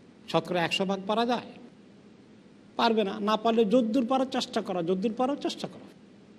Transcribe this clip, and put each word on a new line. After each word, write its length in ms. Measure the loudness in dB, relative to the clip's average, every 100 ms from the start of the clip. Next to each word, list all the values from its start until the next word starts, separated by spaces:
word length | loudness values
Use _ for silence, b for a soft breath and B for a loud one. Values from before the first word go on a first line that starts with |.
| -20 -20 -2
শতকরা 340 | -2 0 0
একশো 220 | 0 0
ভাগ 160 | 0 -2 0
পারা 200 | 0 2
যায়? 200 | 0 -4 -14 -20 -20 -20 -20 -20 -20 -20 -20 -20 -20 -10 0
পারবে 280 | 2 4
না। 160 | 0 0
না 160 | 0 2
পারলে 280 | 2 2
যদ্দূর 420 | 4 4 4 2 2
পারো 180 | 0
চেষ্টা 380 | 0 -2 -4 -4
করো, 200 | -2 -2
যদ্দূর 300 | -2 0 -2 0
পারো 200 | -2 -2
চেষ্টা 320 | -4 -6 -10
করো। 180 | -12 -20 -20 -20 -20 -20